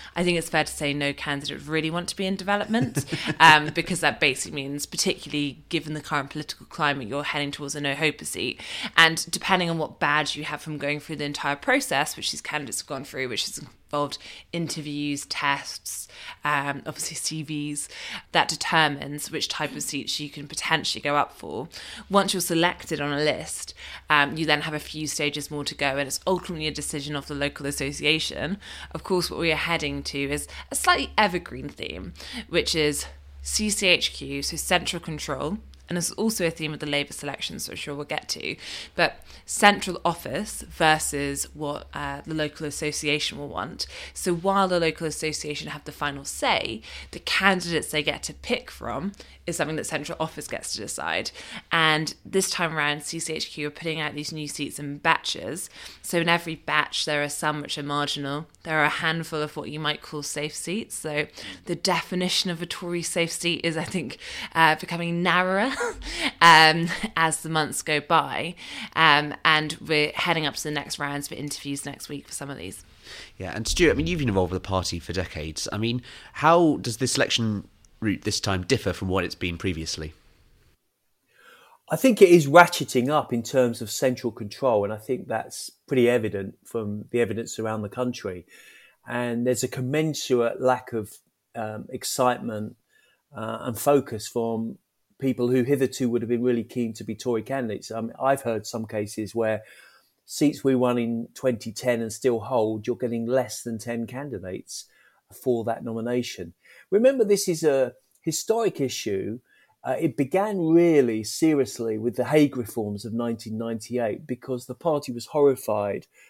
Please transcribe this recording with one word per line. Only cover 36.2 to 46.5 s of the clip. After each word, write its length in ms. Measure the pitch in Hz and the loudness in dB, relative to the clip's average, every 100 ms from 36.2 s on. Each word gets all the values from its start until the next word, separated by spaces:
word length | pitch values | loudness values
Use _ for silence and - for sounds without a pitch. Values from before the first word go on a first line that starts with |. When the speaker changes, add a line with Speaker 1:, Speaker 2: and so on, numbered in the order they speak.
| 220 220 170 | 0 2 -2
Speaker 1:
a 40 | |
theme 220 | 165 156 | 0 -6
of 60 | 151 | -4
the 60 | 147 | -2
Labour 280 | 143 143 | -2 -2
selections, 520 | - 143 - - - - | -6 -8 -6 -8 -8 -10
so 80 | |
I'm 40 | - | -8
sure 160 | - | -8
we'll 120 | 143 147 | -8 -6
get 240 | - - | -6 -4
to. 260 | - 78 - - - - - | -6 -6 -8 -10 -12 -8 0
But 240 | 165 - - - - | 0 0 -16 -20 -8
central 540 | - 202 190 190 170 170 | 6 8 8 -2 -2 -2
office 560 | 165 123 143 214 - | -2 -6 -6 -6 -10
versus 880 | - - 160 156 - 143 143 139 - | -14 4 4 6 2 -2 -2 -4 -8
what, 340 | 147 147 147 - | -8 -6 -6 -10
uh, 280 | 151 143 139 160 | -8 -6 -8 -6
the 80 | |
local 320 | 156 151 - 151 | -4 -4 -4 -8
association 720 | - 151 147 151 147 - 143 | -4 -4 -2 -2 0 -2 -6
will 120 | 143 | -8
want. 360 | 82 120 - - - - | -6 -6 -6 -10 -10 -14
So 200 | - 185 | -4 -2
while 360 | 170 190 196 185 | 0 2 4 4
the 100 | 180 | 4
local 260 | 160 156 165 | 2 0 -6
association 640 | - 156 147 151 147 151 | -4 -4 -4 -6 -8 -8
have 120 | 147 | -10
the 80 | - | -12
final 320 | - 147 139 | -6 -4 -4
say, 580 | 143 - 269 | -10 -2 0